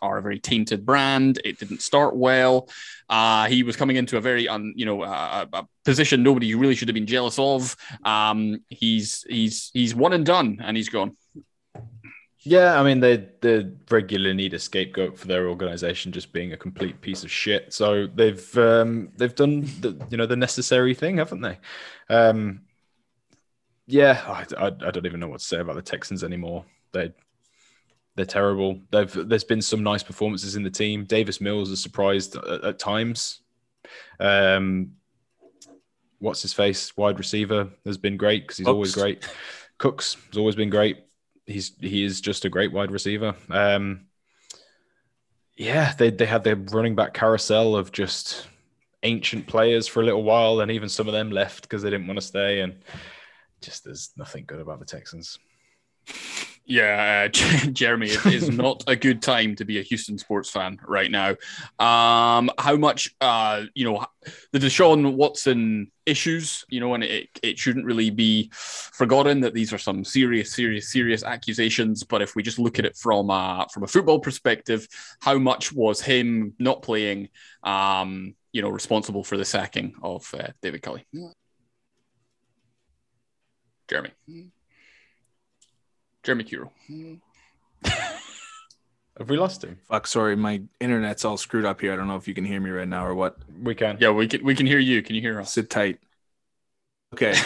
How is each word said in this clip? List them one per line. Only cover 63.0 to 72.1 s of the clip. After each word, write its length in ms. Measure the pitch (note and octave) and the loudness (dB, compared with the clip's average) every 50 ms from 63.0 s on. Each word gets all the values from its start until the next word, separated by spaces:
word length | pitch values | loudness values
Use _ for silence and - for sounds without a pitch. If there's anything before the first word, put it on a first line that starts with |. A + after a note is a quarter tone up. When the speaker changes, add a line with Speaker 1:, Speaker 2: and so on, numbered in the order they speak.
| - - - _ | -4 -6 -4 _
Speaker 1:
uh, 440 | C3+ B2+ A#2 A2+ A2 G#2+ G#2+ G#2 G#2+ - - | 0 2 2 2 2 0 0 -2 -4 -8 -6
you 100 | C3+ B2 | -2 -2
know, 220 | A#2 G#2 G#2 - - _ _ _ - - - - _ | 0 0 -2 -4 -8 _ _ _ -18 -18 -18 -12 _
the 60 | - C#3 | 0 2
Deshaun 560 | C3+ C3 - - F#3 E3 D#3 D3+ C#3+ C#3 C3 | 2 2 4 6 8 8 8 6 4 2 4
Watson 760 | C3+ D3 C#3+ - - - C3+ B2+ A#2+ A2+ A2 A2 G#2+ G2+ - _ _ _ | 4 2 2 2 0 0 2 2 2 2 0 0 -2 -4 -8 _ _ _
issues, 580 | D#3+ D3 - - E3+ E3 E3 D#3 D3+ - - - - | -2 -2 0 -2 -2 -4 -4 -4 -8 -8 -10 -10 -8
you 100 | C3 B2 | -8 -4
know, 140 | A#2+ B2 A#2+ | -2 -2 -2
and 100 | A2+ A2 | -2 -2
it, 240 | - G#2+ - - - _ - | -4 -4 -6 -8 -10 _ -6
it 160 | - A2+ - - | -6 -6 -4 -2
shouldn't 260 | - C3 A#2+ C3 - | -2 -2 -2 -2 -2
really 240 | B2 A#2 A2+ A2+ A2 | -2 0 0 0 0
be 400 | G#2 A2+ A2+ A2 A2 G#2+ G#2+ A2 - | 2 2 2 2 2 2 0 -4 -8
forgotten 840 | - - - - - - - - - C3 A2 C3 C3+ C#3 C#3+ C#3+ C#3 | -14 -14 -14 -14 -14 -14 -16 -2 0 2 4 6 6 6 4 4 2
that 120 | B2+ A#2 | 2 0
these 220 | - A#2 A2+ A2 G#2+ | 0 -2 -2 -2 -4
are 40 | G2 | -6
some 260 | - G#2 F#2+ F#2+ G2 | -4 -4 -4 -4 -6
serious, 500 | - - - B2+ B2 A#2 A2 G#2 - - | -2 0 2 2 2 2 -2 -2 -4 -4
serious, 360 | - A#2+ A2+ G#2+ G#2 - - | -4 -2 -2 -2 -4 -8 -4
serious 320 | - C3 A#2+ A#2 A2+ G#2+ | -2 0 0 0 0 -2
accusations. 800 | - - A#2+ A#2 - - A2 A#2+ A2+ A2 - - A#2 A2 G#2+ A2+ | -2 -8 -8 -8 -8 -6 -2 0 0 0 2 0 0 0 -2 -4
But 200 | - - | -4 -2